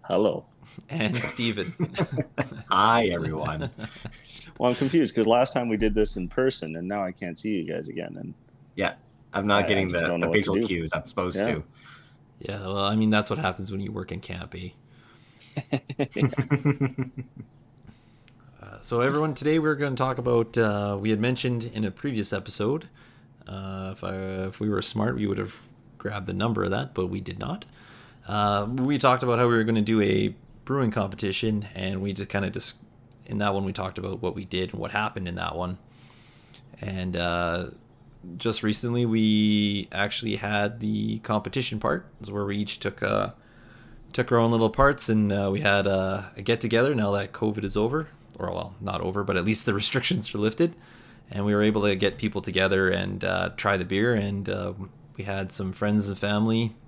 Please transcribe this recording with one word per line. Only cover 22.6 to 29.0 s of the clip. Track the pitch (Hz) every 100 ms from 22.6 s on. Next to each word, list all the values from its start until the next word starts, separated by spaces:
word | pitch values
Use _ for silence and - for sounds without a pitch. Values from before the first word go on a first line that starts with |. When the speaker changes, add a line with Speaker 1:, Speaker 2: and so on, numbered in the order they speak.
| 107 147 - - - - - - -
Speaker 2:
uh, | 95 95 95 95
if | 95 92
I, | 95 95 95 95
if | -
we | 107
were | 101
smart, | - 110 107 127
we | 104
would | 101
have | 98 - - - - -
grabbed | 98 101 95
the |
number | 95 110 107
of | 95
that, | 98 135
but | - 92
we | 95
did | 92 101
not. | 104 190 - - - - - - -
Uh, | 104 104 101 104
we | 127 127
talked | 143